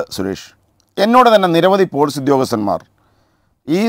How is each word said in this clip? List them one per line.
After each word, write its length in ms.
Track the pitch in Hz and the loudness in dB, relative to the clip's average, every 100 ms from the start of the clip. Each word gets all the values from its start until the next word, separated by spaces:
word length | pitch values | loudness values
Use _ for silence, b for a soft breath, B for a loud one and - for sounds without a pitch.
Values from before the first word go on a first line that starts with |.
| - - | -2 -8
സുരേഷ്. 320 | 95 92 - _ _ _ _ - | -8 -8 -14 _ _ _ _ -4
എന്നോട് 320 | 214 247 240 | 2 4 4
തന്നെ 160 | 214 185 165 | 4 2 2
നിരവധി 320 | - 196 185 139 | 2 2 0 0
പോലീസ് 240 | 147 139 | -2 -2
ഉദ്യോഗസ്ഥന്മാർ, 560 | 131 135 131 113 101 82 - _ _ _ _ _ _ _ - | 0 0 0 -4 -4 -6 -8 _ _ _ _ _ _ _ -6
ഈ 140 | 170 | -2